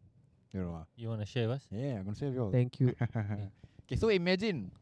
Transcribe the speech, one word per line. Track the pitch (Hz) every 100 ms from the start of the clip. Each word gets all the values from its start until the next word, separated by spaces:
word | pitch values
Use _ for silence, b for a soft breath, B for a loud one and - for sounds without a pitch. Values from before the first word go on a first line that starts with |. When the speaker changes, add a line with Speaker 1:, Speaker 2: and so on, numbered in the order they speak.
| - _ _ _ _ 95
Speaker 1:
You | 90
know, | 82
ah? | 82 -
Speaker 2:
You | 113
wanna | 113 104
share | 123 113
with | 139
us? | -
Speaker 1:
Yeah, | 98 139 110
I'm | 95
gonna | 107
share | 143
with | 127
you | 107
all. |
Speaker 3:
Thank | 123 123 -
you. | 127 -
Speaker 1:
<laughs> | 117 113 104 104 98 - - - -
Okay, | 131
so | 220
imagine | 190 175 185 220 156 90 -